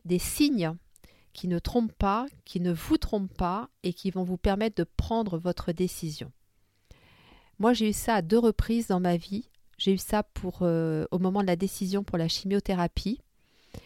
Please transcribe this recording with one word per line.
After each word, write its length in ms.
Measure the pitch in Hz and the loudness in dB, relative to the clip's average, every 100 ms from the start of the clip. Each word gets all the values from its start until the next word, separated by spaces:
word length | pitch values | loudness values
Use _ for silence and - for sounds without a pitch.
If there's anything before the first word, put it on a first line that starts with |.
des 160 | 170 180 | -2 0
signes 560 | - - 294 247 165 170 _ - - _ _ | 0 4 4 4 0 -4 _ -20 -20 _ _
qui 160 | - 180 | -8 -2
ne 100 | 170 | -2
trompent 320 | - 247 226 | 0 0 0
pas, 360 | - 202 208 269 - | 0 0 0 -4 -10
qui 160 | - 180 | -8 -2
ne 120 | 175 | 0
vous 240 | 165 - 311 | -2 0 0
trompent 400 | - 214 190 - | 0 -2 -4 -2
pas 320 | 180 190 247 _ | -2 -2 -6 _
et 100 | 180 | -6
qui 200 | 175 190 | -4 -4
vont 100 | 185 | -2
vous 140 | 180 185 | -2 0
permettre 400 | 208 196 220 - | 2 2 0 0
de 100 | 170 - | -2 -2
prendre 400 | - 226 202 165 | -2 0 0 -2
votre 360 | 175 170 - | -2 -4 -2
décision. 580 | 170 185 - 160 151 135 - _ _ _ _ - - _ - - - _ - | -2 -2 -4 -8 -8 -12 -16 _ _ _ _ -20 -20 _ -20 -20 -20 _ 0
Moi, 140 | 214 | 2
j'ai 160 | 240 214 | 4 2
eu 40 | |
ça 220 | 202 - | 0 0
à 80 | 220 | 0
deux 160 | 165 226 | 4 4
reprises 480 | 233 - - 233 226 | 4 2 0 0 0
dans 140 | 185 | 0
ma 160 | 180 175 | 2 0
vie. 320 | - 202 - _ - - | -2 -8 -10 _ -16 -4
J'ai 160 | - | 0
eu 40 | 190 | 0
ça 240 | - 208 | 0 -2
pour, 360 | 208 - 185 - | -2 -6 -8 -2
euh, 440 | 175 165 160 156 156 | 0 2 0 0 -2
au 80 | 180 | 0
moment 240 | 185 196 | 0 2
de 60 | 196 | 2
la 80 | 175 | 2
décision 480 | 196 - 185 196 | 0 -2 -2 -2
pour 140 | 202 170 | -2 0
la 100 | 165 | 0
chimiothérapie 920 | - 190 202 - 185 170 - 196 262 - _ _ _ _ - | -2 0 0 0 0 0 -2 -4 -6 -10 _ _ _ _ -20